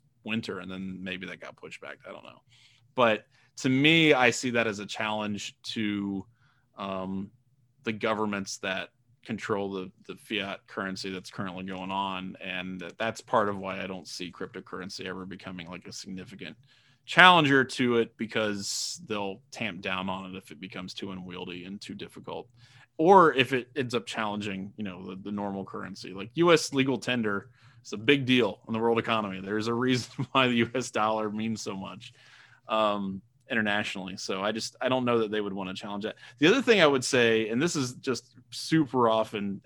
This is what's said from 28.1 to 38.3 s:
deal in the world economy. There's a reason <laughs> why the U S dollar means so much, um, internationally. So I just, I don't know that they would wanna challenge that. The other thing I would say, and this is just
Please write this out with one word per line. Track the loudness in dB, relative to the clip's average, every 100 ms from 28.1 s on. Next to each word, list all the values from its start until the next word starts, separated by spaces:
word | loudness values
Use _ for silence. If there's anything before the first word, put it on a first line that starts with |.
| 4 4
deal | 4 4 0 -6
in |
the | 0
world | 2 2
economy. | 2 0 0 -6
There's | -4 -2 -2
a |
reason | 0 0 0 -2 -8 0
<laughs> |
why | 4 4
the | 4
U | 2
S | 0 -4
dollar | 0 0 0 -2
means | -4 -4 -6
so | -6 -8
much, | -10 -12 -18 -20 -20 -20 -20 _ -2
um, | 4 4 2 -2 -6 -12 _ -4
internationally. | 0 2 2 -2 -6 -10 -8
So | -6 -2
I | -2
just, | -2 -6 -4
I | 0
don't | 0
know | 2 2
that | 2
they | -2
would | -4
wanna | -6 -8
challenge | -8 -8 -6
that. | -8 -10 -16 2
The | 4
other | 6
thing | 6 8
I | 8
would | 6
say, | 4 4 6 4 2
and | 0
this | 0
is | 0 -4
just | -4 -4 -6 -8